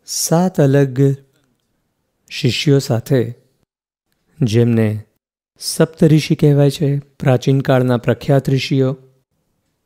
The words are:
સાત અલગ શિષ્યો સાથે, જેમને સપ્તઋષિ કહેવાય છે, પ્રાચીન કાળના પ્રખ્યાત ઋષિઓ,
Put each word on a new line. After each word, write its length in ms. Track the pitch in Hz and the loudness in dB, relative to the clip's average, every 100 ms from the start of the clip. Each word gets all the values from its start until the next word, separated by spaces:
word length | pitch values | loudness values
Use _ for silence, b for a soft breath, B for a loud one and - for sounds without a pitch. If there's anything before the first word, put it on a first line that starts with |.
| - | -12
સાત 560 | - - 165 185 175 | -8 -2 0 0 2
અલગ 380 | 139 139 139 127 139 135 _ _ _ _ _ _ _ _ _ _ _ | 2 2 0 0 0 0 _ _ _ _ _ _ _ _ _ _ _
શિષ્યો 500 | - 131 - 147 139 | -6 -4 -2 0 0
સાથે, 560 | - 113 - 131 113 - _ _ _ _ _ _ _ _ _ - | 0 -4 -2 -2 -2 -8 _ _ _ _ _ _ _ _ _ -4
જેમને 640 | 120 113 117 113 107 107 - _ _ _ _ _ | 0 2 2 0 -2 -4 -12 _ _ _ _ _
સપ્તઋષિ 760 | - - 160 - 160 151 - 156 | -8 -2 -4 0 2 2 0 0
કહેવાય 360 | 151 143 143 | 2 4 2
છે, 280 | 139 143 143 | 0 -2 -4
પ્રાચીન 600 | - - 143 123 143 135 | -8 -6 0 0 0 0
કાળના 360 | 143 127 127 120 | 0 0 0 0
પ્રખ્યાત 520 | 123 113 - 139 135 | -2 -4 0 0 0
ઋષિઓ, 480 | 135 - 135 131 - _ _ _ _ _ _ _ _ | -2 -2 -2 -2 -4 _ _ _ _ _ _ _ _